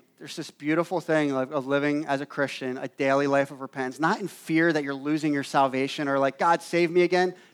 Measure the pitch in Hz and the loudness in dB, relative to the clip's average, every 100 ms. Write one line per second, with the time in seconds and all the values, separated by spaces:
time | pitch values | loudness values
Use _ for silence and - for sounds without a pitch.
0 | _ _ 151 - 151 - 147 160 165 175 | _ _ -14 -12 -12 -8 -2 0 0 -4
1 | - 156 147 131 127 151 127 143 147 147 | 0 2 2 0 -2 -4 0 0 2 -2
2 | 156 139 143 - 135 - 131 127 135 - | -2 -4 -4 -2 -2 -2 -6 -6 -8 -2
3 | 135 139 143 139 135 139 135 139 127 131 | 2 2 4 2 0 -6 -12 -6 -8 -2
4 | 160 214 185 - - 160 170 156 139 139 | 0 0 -4 -12 -2 2 4 2 -2 -6
5 | 143 151 151 143 131 147 135 131 139 - | -4 -2 0 -2 0 2 2 2 -2 -2
6 | 143 139 135 - 170 170 - 170 170 175 | -2 2 0 2 2 2 2 0 2 4
7 | 175 180 180 - - | 4 4 0 -2 -20